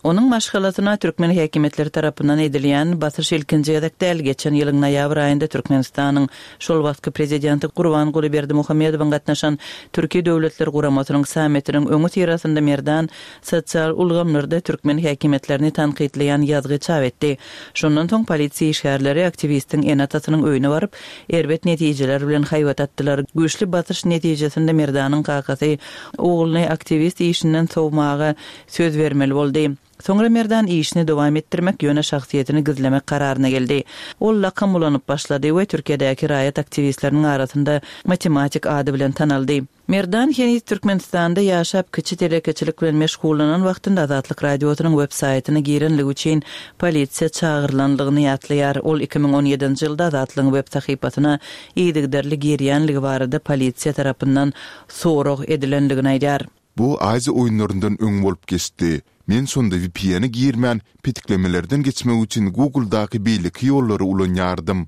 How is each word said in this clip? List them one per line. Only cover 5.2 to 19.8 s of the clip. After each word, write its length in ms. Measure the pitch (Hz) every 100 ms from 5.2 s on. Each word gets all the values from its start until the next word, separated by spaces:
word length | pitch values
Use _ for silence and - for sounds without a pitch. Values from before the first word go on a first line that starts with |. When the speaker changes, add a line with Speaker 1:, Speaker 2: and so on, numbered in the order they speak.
| 143 143 151
Speaker 1:
Türkmenistanyň 800 | 135 - 135 127 - 143 143 135 - - -
şol 240 | - 160
wagtky 260 | 147 143 -
prezidenti 560 | - 151 147 147 143 156 -
Gurbanguly 560 | 170 151 151 151 151
Berdimuhammedowyň 800 | 147 143 147 147 156 156 156 151
gatnaşan 480 | 147 - 147 156 147 - - -
Türkiýe 320 | - 156 180
Döwletler 440 | 175 165 160 - 156
Guramasynyň 560 | 147 147 135 135 143
sammitiniň 640 | 139 165 156 147 143 147 147
öňü 200 | 151 170
tirasynda 520 | - 175 170 160 151
Merdan 480 | 147 143 143 156 160 - - -
sosial 540 | - 170 - 165 160 160
ulgamlarda 640 | 180 170 170 147 143 165
türkmen 380 | - 156 - 151
häkimetlerini 760 | 165 143 151 139 - 139 151
tanqidleýän 720 | 156 151 139 147 139 143 143
ýazgy 340 | 143 147 135 143
çap 240 | - 160
etdi. 360 | 127 - 147 131 - - -
Şondan 320 | - 156 151 170
soň 200 | 220 226
polisiýa 420 | 160 147 - 160
işgärleri 540 | 151 143 139 139 143
aktivistiň 640 | 180 - 151 143 - 151